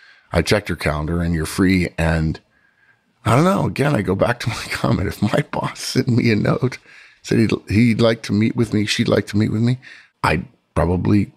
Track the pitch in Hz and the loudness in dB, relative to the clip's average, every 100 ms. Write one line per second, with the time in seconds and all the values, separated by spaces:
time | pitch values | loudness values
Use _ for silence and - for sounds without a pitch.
0 | - _ _ 87 80 107 - 85 - 76 | -20 _ _ -2 0 0 -2 -6 -4 -4
1 | 76 87 85 82 78 - 92 92 87 - | -4 -2 -2 -2 -2 2 4 4 0 -2
2 | 82 80 80 73 _ _ _ _ _ _ | 0 0 0 -4 _ _ _ _ _ _
3 | _ _ 117 120 180 196 113 - 147 135 | _ _ 0 2 2 2 -2 -2 0 0
4 | 92 98 90 120 - - - - - 95 | 0 0 0 -2 -6 -8 -8 -4 -2 0
5 | 87 - 107 - 147 - 143 - - - | -2 -2 -2 0 -2 -4 -6 -8 -6 -2
6 | 123 113 113 107 - 160 127 - - - | 0 2 2 2 0 0 -2 -6 -16 -20
7 | - _ - 113 110 - - 98 120 110 | -20 _ -2 0 2 0 0 2 4 4
8 | 113 117 - 101 113 123 113 107 104 - | 2 0 -2 0 0 0 -2 -2 -2 -2
9 | 113 104 - 104 110 107 117 127 - - | 0 0 0 0 0 0 0 -2 -8 -20
10 | _ _ - 78 - _ _ - 80 92 | _ _ -2 -2 -6 _ _ -2 0 0
11 | 104 104 95 | 2 2 0